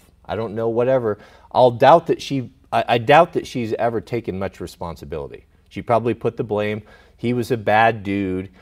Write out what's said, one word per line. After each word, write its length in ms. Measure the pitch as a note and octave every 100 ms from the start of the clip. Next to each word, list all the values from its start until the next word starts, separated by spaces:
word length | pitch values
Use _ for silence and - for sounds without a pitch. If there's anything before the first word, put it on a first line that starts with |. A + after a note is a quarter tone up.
| _ _ -
I 80 | F#2+
don't 200 | A2 G2+
know, 140 | A2+
whatever. 500 | A#2 B2 C3 A2+ G2+ - - _
I'll 180 | A2 B2+
doubt 360 | A#2 C3+ E3 E3+
that 120 | B2+
she, 320 | - C#3 A#2 _ -
I, 120 | A#2 -
I 100 | A#2+
doubt 360 | A#2 D3 F3
that 120 | - -
she's 280 | C3 A2+
ever 280 | - A#2 A2+
taken 380 | - A#2+ A2 F#2
much 200 | F#2+ -
responsibility. 840 | F2 - F2 D#2 C#2+ D#2+ C2+ A1 _ _ _
She 140 | -
probably 320 | - A2+ A#2 A2
put 200 | A#2+ -
the 80 |
blame, 380 | A#2 G#2 G#2 G#2+ - - _ -
"He 160 | A#2
was 200 | B2 A2
a 60 | A#2+
bad 440 | G#2+ G#2+ A2+ A2+
dude, 480 | G2 G2+ F#2+ F#2 F#2+ _